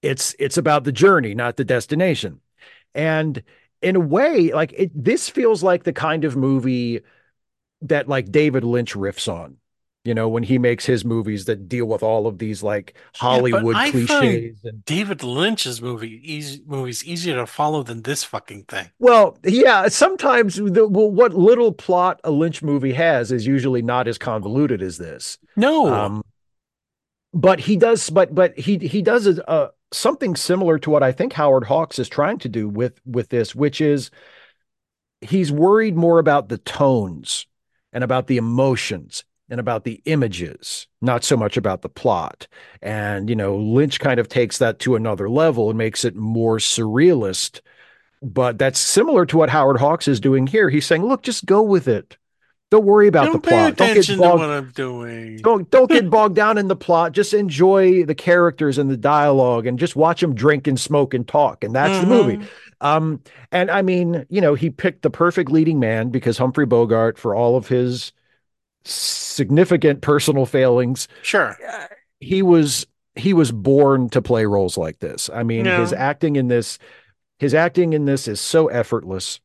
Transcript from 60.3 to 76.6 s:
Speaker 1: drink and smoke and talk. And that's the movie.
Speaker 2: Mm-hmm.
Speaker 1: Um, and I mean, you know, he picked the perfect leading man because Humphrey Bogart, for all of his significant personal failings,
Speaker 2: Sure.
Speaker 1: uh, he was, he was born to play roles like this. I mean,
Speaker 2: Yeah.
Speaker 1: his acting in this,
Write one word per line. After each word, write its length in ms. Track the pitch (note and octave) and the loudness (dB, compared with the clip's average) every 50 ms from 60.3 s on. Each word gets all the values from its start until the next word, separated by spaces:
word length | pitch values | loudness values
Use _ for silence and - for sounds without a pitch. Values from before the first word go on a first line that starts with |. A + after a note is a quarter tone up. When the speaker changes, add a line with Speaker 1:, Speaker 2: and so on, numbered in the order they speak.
| C3+ | -2
Speaker 1:
drink 320 | G#2 A2+ D3 D3+ C#3+ C3+ | 2 2 2 2 2 0
and 140 | D3+ C3+ A#2+ | -2 -2 -2
smoke 320 | - - D3 D3 C#3+ C3+ - | -2 0 0 0 0 2 -2
and 160 | B2 B2 - | -6 -6 -2
talk. 360 | - D3+ D3 C3+ - _ - | 0 0 0 0 -2 _ -8
And 100 | G#2+ A2+ | -4 -2
that's 260 | C3 C#3+ D#3+ F#3+ F#3+ | 0 0 2 2 2
the 60 | F3+ | 2
movie. 300 | F#3 B3 A#3+ G3 B2+ G#2+ G#2 | 4 4 4 4 2 0 -4
Speaker 2:
Mm-hmm. 80 | G#2 - - - - - _ _ | -8 -14 -20 -20 -20 -20 _ _
Speaker 1:
Um, 400 | - C#3+ D3+ D#3+ D#3+ D#3+ D#3 - _ _ _ - - _ | -2 0 0 2 0 -2 -4 -6 _ _ _ -20 -20 _
and 200 | - F3+ F3+ F#3+ | -2 -2 0 0
I 120 | E3+ G3 G3 | 0 0 0
mean, 420 | F#3 F#3 F3+ F3+ E3+ E3+ E3 - _ | 0 0 0 0 -2 -2 -4 -6 _
you 100 | E3 G3+ | -2 2
know, 140 | F#3 D3+ D3 | 2 2 2
he 160 | C3+ - E3 | 2 0 -4
picked 320 | C3 - - - - _ - | -4 -2 -4 -4 -4 _ -4
the 80 | D3+ | -4
perfect 400 | - - E3 F3 E3+ - F3+ C3+ | -2 0 0 0 2 0 -2 2
leading 280 | C#3 D#3+ D#3+ D#3+ D#3+ C#3+ | 2 2 2 2 2 0
man 280 | B2 A2 A2+ A2 A2 B2+ | 0 0 0 -2 -2 -2
because 300 | A#2+ B2+ - A#2+ A2+ - | -4 -2 -2 -2 0 0
Humphrey 260 | B2+ C3 C3 - D3 | 0 0 2 0 0
Bogart, 540 | A#2+ B2 A#2 A#2 A2 A2+ A2+ A2+ A#2 A2+ - | 2 4 2 4 4 2 2 2 0 -2 -4
for 160 | - A#2 G2+ | -4 -4 -2
all 220 | G#2 A#2+ A#2 A#2+ | 0 2 2 2
of 120 | C3 A2+ - | 0 0 0
his 440 | B2+ B2 B2 B2+ B2 B2 - - _ _ _ _ _ _ _ _ _ _ _ _ _ _ _ | -2 0 0 -2 -4 -6 -10 -14 _ _ _ _ _ _ _ _ _ _ _ _ _ _ _
significant 1160 | - - - - - - - - - - - C#3 G2 C#3 D3+ F#3 F3+ F3+ D#3+ - D#3 C#3 C3+ | -12 -10 -8 -6 -6 -6 -8 -10 -10 -4 -4 -2 0 4 2 4 4 2 2 2 2 0 0
personal 460 | - - D3 C#3+ - - D3 C#3 C3 | 0 0 0 2 2 0 0 0 0
failings, 640 | A#2+ - C#3 C3 C3 A#2+ B2 B2+ B2 C3 - - - - - - | 0 0 2 2 4 2 2 0 -2 -4 -6 -8 -14 -14 -14 -10
Speaker 2:
Sure. 340 | - - G3+ D#3+ A2+ G2 - - - | -2 0 0 0 0 -4 -12 -16 -16
Speaker 1:
uh, 180 | - G#3+ D#3+ - - _ _ _ _ _ | -14 -14 -16 -18 -20 _ _ _ _ _
he 220 | - C3 F#3 F#3+ F#3+ | -8 -4 -2 0 4
was, 440 | F3+ F3 E3 D#3 C#3+ C3 - - _ _ _ _ _ _ | 6 6 6 4 2 0 -4 -8 _ _ _ _ _ _
he 200 | - A2+ G3 G3 | -6 -2 2 4
was 180 | E3+ D#3+ A#2+ A#2 | 4 4 2 0
born 560 | A2 F#2+ C3+ C#3 C#3+ C#3+ C#3 C#3 C3+ B2+ A#2+ | -4 0 2 4 6 6 6 4 2 0 0
to 120 | - B2+ G2 | 0 -2 0
play 240 | - B2 A2+ A2 | 0 0 0 2
roles 300 | G#2 G2+ G2+ G2 F2+ - F#2+ | 2 0 0 0 0 -2 -4
like 200 | E2+ D#2+ D#2+ _ | -6 -6 -8 _
this. 280 | - F2 - - - - - | -10 -12 -10 -10 -12 -10 -8
I 100 | A#2 A#2+ | -6 -4
mean, 240 | A2+ A2+ A2+ A2 | -4 -2 -2 0
Speaker 2:
Yeah. 140 | - F3+ - | 0 2 2
Speaker 1:
his 120 | - - - | 0 0 -2
acting 440 | A#2+ C3 C#3 D3 _ - D#3+ D3 | -2 -2 -4 -2 _ -2 -2 0
in 120 | C#3 C3 B2 | 0 0 0
this, 300 | B2 A#2+ | 0 0